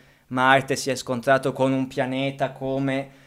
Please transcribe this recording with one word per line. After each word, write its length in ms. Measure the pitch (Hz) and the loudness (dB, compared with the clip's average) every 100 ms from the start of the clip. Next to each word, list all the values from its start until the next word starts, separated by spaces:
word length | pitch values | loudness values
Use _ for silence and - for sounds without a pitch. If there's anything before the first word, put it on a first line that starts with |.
| _ _ - | _ _ -6
Marte 480 | 127 131 135 135 131 | 2 6 4 4 -2
si 140 | 139 | -2
è 40 | |
scontrato 580 | 120 - 120 127 135 135 | -4 -4 -2 2 2 2
con 180 | 131 131 | 0 0
un 140 | 131 131 | 0 -2
pianeta 640 | 139 127 131 139 139 131 | -4 -4 -2 -4 -4 -6
come, 580 | - 135 135 139 135 135 - | -4 -6 -2 -2 -4 -6 -14